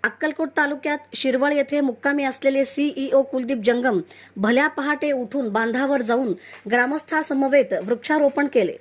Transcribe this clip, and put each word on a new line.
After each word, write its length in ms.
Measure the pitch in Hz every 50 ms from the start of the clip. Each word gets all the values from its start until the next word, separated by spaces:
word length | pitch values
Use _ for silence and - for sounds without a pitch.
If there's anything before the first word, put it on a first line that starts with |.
अक्कलकोट 460 | - 226 226 - 320 311 294 - 320 294 -
तालुक्यात 420 | - 294 285 294 285 - 311 294 294 - _ -
शिरवळ 380 | - - 262 247 262 269 285
येथे 280 | 294 285 277 277 285 294
मुक्कामी 440 | 285 262 226 - - 277 285 294 277
असलेले 400 | 269 254 - - 277 269 269 269
सीईओ 580 | 262 - - 285 294 - 269 269 269 - 277
कुलदीप 360 | 269 269 - 262 254 233 277 233 202
जंगम 360 | 233 240 247 240 262 214 180 - - - - - - _
भल्या 320 | - 196 214 233 254 294 302
पहाटे 440 | 302 - 269 285 294 285 302 294
उठून 360 | 277 254 247 - - 285 262 220
बांधावर 540 | 196 220 226 233 226 254 277 269 285 277
जाऊन 320 | 240 214 240 247 269 226 175 - - - - - - 208
ग्रामस्थासमवेत 1000 | 220 240 247 254 285 311 - - 330 311 311 - 285 269 269 269 269 285 247 -
वृक्षारोपण 760 | 202 165 175 196 240 233 - - 311 311 294 277 277 294 285 277
केले. 240 | - 247 202 165 - -